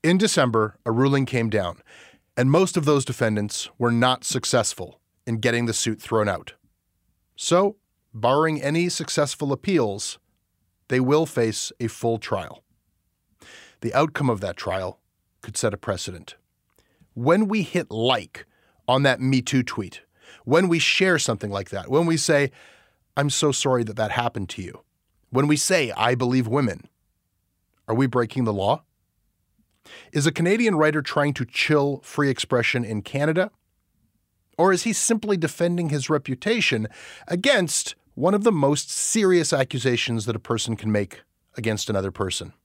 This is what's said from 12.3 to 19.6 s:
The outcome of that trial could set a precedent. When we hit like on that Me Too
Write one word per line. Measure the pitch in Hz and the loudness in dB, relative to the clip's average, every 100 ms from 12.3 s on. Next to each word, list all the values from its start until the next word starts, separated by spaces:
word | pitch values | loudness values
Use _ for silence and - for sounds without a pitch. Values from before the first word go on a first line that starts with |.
| 98 78 - _ _ _ _ _ _ _ _ - - - _ | -6 -6 -18 _ _ _ _ _ _ _ _ -20 -20 -20 _
The | 117 | -2
outcome | 131 151 - 139 | 0 0 0 -2
of | 107 | 0
that | 98 - | -4 -8
trial | 98 95 92 - _ _ _ _ | -6 -6 -6 -12 _ _ _ _
could | - - | -14 -4
set | 113 | -4
a | 98 | -4
precedent. | - 95 - 92 - - _ _ _ _ _ _ _ | -6 -6 -6 -12 -18 -20 _ _ _ _ _ _ _
When | - 127 185 208 | -4 2 2 2
we | 214 | 0
hit | 165 - - | -2 -4 -4
like | 110 120 123 92 - - _ _ _ - | -2 0 0 -4 -18 -20 _ _ _ 0
on | 131 | 2
that | 143 123 | 2 2
Me | 131 135 | 2 0
Too | 123 131 | 2 0